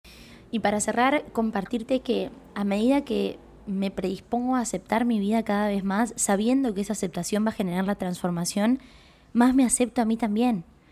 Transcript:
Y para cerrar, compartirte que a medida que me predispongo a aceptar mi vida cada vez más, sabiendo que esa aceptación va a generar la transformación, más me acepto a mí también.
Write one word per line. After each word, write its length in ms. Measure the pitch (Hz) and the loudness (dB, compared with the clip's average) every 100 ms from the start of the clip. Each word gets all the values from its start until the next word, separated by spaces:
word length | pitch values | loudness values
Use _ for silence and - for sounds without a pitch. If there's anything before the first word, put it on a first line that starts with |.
| - - - - - | -20 -20 -20 -20 -10
Y 100 | 226 | -2
para 200 | 202 208 | 0 0
cerrar, 440 | 214 220 254 294 - | 0 2 2 2 -2
compartirte 680 | - 226 202 185 240 226 262 | -2 -2 -2 -4 -4 -2 -2
que 300 | 254 202 185 - - | 0 -2 -4 -10 -12
a 100 | - | -4
medida 400 | 202 202 233 277 | -2 2 2 2
que 340 | 277 208 196 - - - - | 0 -2 -2 -6 -16 -16 -6
me 240 | 190 196 | -4 -4
predispongo 680 | 196 190 190 - 240 247 254 | -2 -4 -6 -4 -2 0 0
a 40 | |
aceptar 440 | 226 180 - 214 | -2 -6 -2 0
mi 160 | 240 220 | 2 0
vida 240 | 196 226 | 2 0
cada 240 | 220 202 208 | 0 0 0
vez 160 | 202 | 0
más, 280 | 190 196 240 - | 0 0 -2 -2
sabiendo 580 | - 196 220 262 254 | 0 2 4 2 2
que 60 | 190 | -2
esa 140 | 202 | -4
aceptación 500 | 208 185 175 175 208 | -2 -4 -4 -2 0
va 60 | 220 | 0
a 40 | |
generar 300 | 214 190 180 | -2 -2 0
la 100 | 190 | -2
transformación, 840 | 202 185 180 180 175 175 202 214 262 - - - - _ | -2 -4 -2 -2 -2 -2 0 2 0 -4 -20 -20 -20 _
más 220 | 226 247 | 2 4
me 100 | 262 | 4
acepto 380 | 240 - 240 254 | 4 2 0 0
a 20 | |
mí 120 | 220 226 | 0 0
también. 480 | 226 208 247 202 - - _ | 0 0 0 0 -6 -18 _